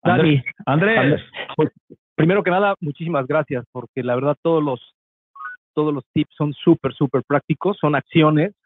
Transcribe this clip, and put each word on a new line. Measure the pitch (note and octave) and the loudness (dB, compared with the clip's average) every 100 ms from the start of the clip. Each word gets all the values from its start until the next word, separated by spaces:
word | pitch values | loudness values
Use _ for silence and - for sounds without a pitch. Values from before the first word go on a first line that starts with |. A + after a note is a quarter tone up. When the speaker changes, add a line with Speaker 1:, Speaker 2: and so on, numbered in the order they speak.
Speaker 1:
Dani. | - B2 | 2 2
Speaker 2:
Andrés. | D#3 C#3+ - - - | 4 2 -2 -12 -2
Andrés. | C#3+ G3 A3+ | 0 2 2
Speaker 1:
Andrés. | B3+ - - - - - | 0 0 -4 -16 -14 -2
Pues, | D#3 _ _ - _ - | -2 _ _ -20 _ 0
primero | D#3+ G3+ | 2 2
que | F#3 | 0
nada, | F3+ G3+ G3 | 0 0 -2
muchísimas | D#3 C#3+ D#3+ D3 C3 | -6 -8 -6 -4 -2
gracias, | D3+ D3+ C3 A#2+ | -2 -2 -6 -8
porque | B2+ A#2+ - | -14 -12 -8
la | B2 | -4
verdad | B2 C#3 D3 | -2 -2 -2
todos | E3 E3 | 0 0
los, | D3 B2+ - _ _ _ _ - - - _ | 0 -6 -10 _ _ _ _ -18 -18 -18 _
todos | - D3+ | -4 -2
los | C#3+ - | -4 -4
tips | - D3 _ | -4 -4 _
son | D3 | -6
súper, | C#3+ - E3 C3 | -2 2 2 0
súper | - C#3 C3 - | -2 -2 -2 0
prácticos, | C#3+ - D3+ F3+ G#3 | -2 -2 -4 -2 -2
son | D3+ D3 | -2 -2
acciones | - E3+ D3+ D3+ F3 - | 0 2 4 4 0 -4